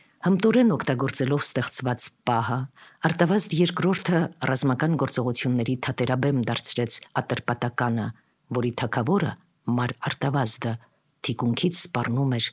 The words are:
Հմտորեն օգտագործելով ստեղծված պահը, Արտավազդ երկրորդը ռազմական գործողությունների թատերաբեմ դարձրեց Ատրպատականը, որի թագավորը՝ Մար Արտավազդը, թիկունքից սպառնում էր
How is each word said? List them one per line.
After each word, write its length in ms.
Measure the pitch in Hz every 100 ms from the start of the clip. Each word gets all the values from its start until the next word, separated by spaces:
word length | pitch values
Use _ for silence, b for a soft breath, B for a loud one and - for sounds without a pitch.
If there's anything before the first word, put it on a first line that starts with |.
| b b
Հմտորեն 480 | 180 190 220 233 240
օգտագործելով 680 | 143 - 127 135 - 131 143 -
ստեղծված 600 | 131 123 - 127 120 - -
պահը, 320 | - 113 113 127 131 B B B
Արտավազդ 480 | 160 165 165 202 -
երկրորդը 680 | 160 170 175 175 180 - 170 160 -
ռազմական 560 | 131 127 139 127 160 151
գործողությունների 800 | 139 - 123 120 131 123 117 127
թատերաբեմ 640 | - - 123 127 143 135
դարձրեց 540 | 113 117 - - 117 - B
Ատրպատականը, 960 | 135 - 117 - 120 120 - 120 113 107 b b b -
որի 200 | 123 120
թագավորը՝ 600 | - 127 131 120 196 151 - _ _ -
Մար 260 | 123 120 -
Արտավազդը, 760 | - - 139 139 117 - 117 113 b b _ _
թիկունքից 540 | - 117 120 117 180 175
սպառնում 560 | - 120 120 123 135
էր 160 | 120 -